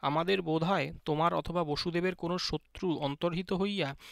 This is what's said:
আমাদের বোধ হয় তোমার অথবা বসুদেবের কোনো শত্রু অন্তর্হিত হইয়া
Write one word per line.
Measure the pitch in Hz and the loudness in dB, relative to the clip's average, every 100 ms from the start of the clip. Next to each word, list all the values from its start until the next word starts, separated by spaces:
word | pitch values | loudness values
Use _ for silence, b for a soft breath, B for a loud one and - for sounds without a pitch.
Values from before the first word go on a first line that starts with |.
আমাদের | 139 151 175 190 | 0 2 2 0
বোধ | 165 160 | 2 0
হয় | 165 190 139 - - | 2 2 0 -4 -2
তোমার | 151 170 | 2 2
অথবা | 165 151 175 | 2 -2 -2
বসুদেবের | 156 147 175 170 185 180 | 0 -2 0 0 0 -2
কোনো | 170 180 | -4 -2
শত্রু | - 151 _ - 185 147 | -2 -4 _ -4 -2 0
অন্তর্হিত | 139 143 175 170 180 | 0 0 -2 -2 -2
হইয়া | 180 202 202 139 139 B | 0 0 0 -2 -4 B